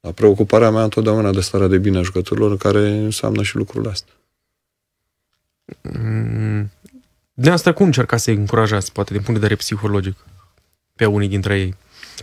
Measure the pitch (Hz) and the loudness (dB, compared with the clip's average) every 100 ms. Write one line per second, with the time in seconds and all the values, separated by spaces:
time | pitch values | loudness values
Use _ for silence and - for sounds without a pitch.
0 | - 85 107 101 104 110 117 110 110 107 | -12 2 4 4 4 4 4 2 0 0
1 | 110 110 104 98 92 98 95 95 101 95 | 0 2 2 0 -2 0 2 2 2 0
2 | 90 92 90 104 107 98 104 101 104 104 | 0 -4 -4 0 0 0 0 2 2 0
3 | 107 107 110 107 101 110 104 110 110 98 | -2 -4 -4 -2 -2 -4 -6 -6 -6 -8
4 | - _ _ _ _ _ _ _ _ _ | -14 _ _ _ _ _ _ _ _ _
5 | _ _ _ _ _ _ - - - - | _ _ _ _ _ _ -20 -20 -12 -8
6 | 110 110 113 113 110 107 101 _ _ - | -4 -4 -4 -4 -4 -4 -6 _ _ -20
7 | _ _ _ - 131 175 180 160 190 131 | _ _ _ 2 4 4 2 2 2 2
8 | 120 117 - 104 104 113 107 104 95 - | 0 -2 0 0 0 0 2 0 -4 -6
9 | 101 101 101 110 104 104 - 104 107 101 | -4 -4 -2 -2 0 -2 -4 -6 -2 -2
10 | 92 95 _ - _ _ _ _ _ _ | -4 -8 _ -20 _ _ _ _ _ _
11 | 110 104 101 101 98 98 95 95 _ _ | 0 2 -2 -2 -2 -2 -2 -8 _ _
12 | - - | -20 -20